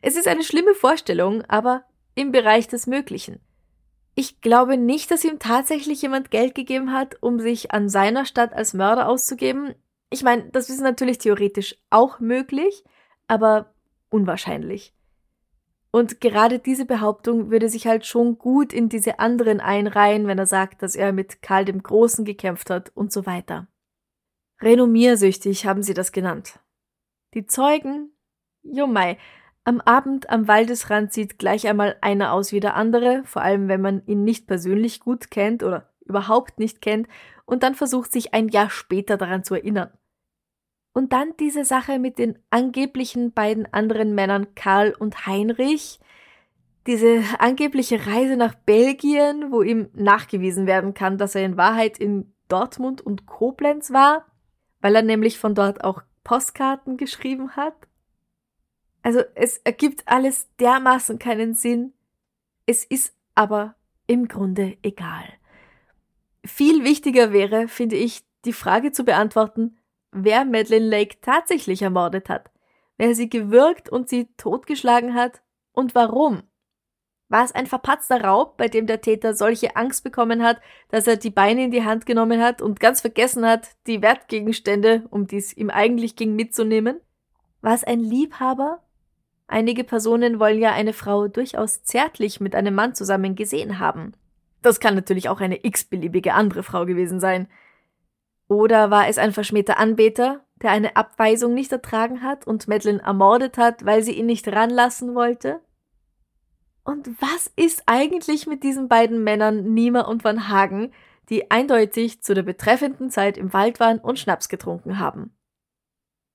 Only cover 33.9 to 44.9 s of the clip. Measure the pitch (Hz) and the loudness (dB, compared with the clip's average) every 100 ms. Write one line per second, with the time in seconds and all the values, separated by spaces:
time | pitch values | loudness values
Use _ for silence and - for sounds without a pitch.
33.9 | 196 202 208 214 226 - 180 180 202 226 | -4 -2 0 0 -2 -4 -4 -2 0 -2
34.9 | - 240 247 - 214 208 233 190 175 _ | -4 -6 -6 -6 -2 -2 -2 -4 -6 _
35.9 | _ - 196 202 226 - - 220 - 214 | _ -6 -6 2 0 0 -6 -6 -4 -4
36.9 | 214 233 - - - - 247 262 269 277 | -4 -6 -14 -20 -18 -4 0 0 0 -2
37.9 | 254 233 240 - 226 220 214 208 - - | -2 -2 -6 -2 -2 0 2 0 -4 -6
38.9 | 185 202 202 180 185 - 190 214 202 175 | -4 -2 -4 -2 -6 -4 -6 -2 -4 -6
39.9 | _ _ _ _ _ _ _ _ _ _ | _ _ _ _ _ _ _ _ _ _
40.9 | 254 262 254 311 311 302 294 269 262 247 | -4 0 -2 -2 -4 -4 -2 -2 -2 -2
41.9 | 269 254 - 233 220 - 233 254 254 269 | -4 -4 -4 -4 -6 -4 -2 -2 -4 -4
42.9 | 262 247 240 240 226 214 220 214 202 220 | -6 -6 -4 -4 -2 -2 -2 -4 -2 -2
43.9 | 220 214 202 190 202 202 - 196 196 208 | 0 -2 0 0 -2 -4 -6 0 2 2